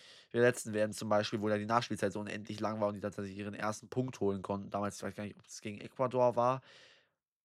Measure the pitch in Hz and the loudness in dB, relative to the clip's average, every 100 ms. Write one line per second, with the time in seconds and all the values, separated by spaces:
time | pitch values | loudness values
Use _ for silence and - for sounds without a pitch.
0 | - - - 117 123 120 117 104 107 101 | -20 -20 -4 4 6 4 0 0 0 0
1 | 110 104 107 117 104 104 104 117 120 107 | 2 2 2 0 2 0 2 2 2 0
2 | 104 101 104 107 101 107 107 110 104 104 | -2 -2 -6 -8 -8 -6 -4 0 0 0
3 | 101 - 98 98 104 101 107 107 107 - | -4 -6 -8 -8 -8 -4 -4 -4 -4 -4
4 | 127 - 101 98 - 101 98 101 101 - | -4 0 0 0 -2 -4 -2 -2 -2 -4
5 | 98 98 104 - - - 110 104 117 - | -8 -6 -8 -10 -16 -12 -10 -10 -12 -2
6 | 127 123 123 113 120 131 - - - - | 0 4 4 6 4 2 -4 -20 -20 -20
7 | _ _ _ _ | _ _ _ _